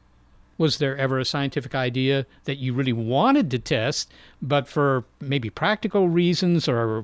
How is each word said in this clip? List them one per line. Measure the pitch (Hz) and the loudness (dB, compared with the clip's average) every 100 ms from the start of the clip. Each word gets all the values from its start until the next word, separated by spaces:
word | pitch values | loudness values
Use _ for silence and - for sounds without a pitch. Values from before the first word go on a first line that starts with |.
| _ _ _ - _ - | _ _ _ -20 _ -2
Was | 160 - | -2 0
there | 143 139 | -2 -2
ever | 135 131 | -2 -2
a | |
scientific | 127 147 139 143 127 | -2 -2 -4 -4 -4
idea | 135 127 123 131 139 131 _ | -2 -2 0 0 0 -2 _
that | - 139 | -10 -6
you | 127 | -2
really | 123 131 | 0 0
wanted | 117 113 131 233 285 170 | 0 0 2 4 4 2
to | 123 | -2
test, | - 127 117 - - - - - | -2 -2 0 -4 -8 -14 -20 -10
but | 127 143 135 | -2 0 0
for | 156 143 131 - - | 0 2 0 -4 -10
maybe | 139 139 110 | -4 -4 -4
practical | - 170 214 208 202 180 | -2 -2 0 0 2 2
reasons | 170 175 170 180 170 151 | 4 4 2 2 2 2
or | 120 113 110 | 0 0 -2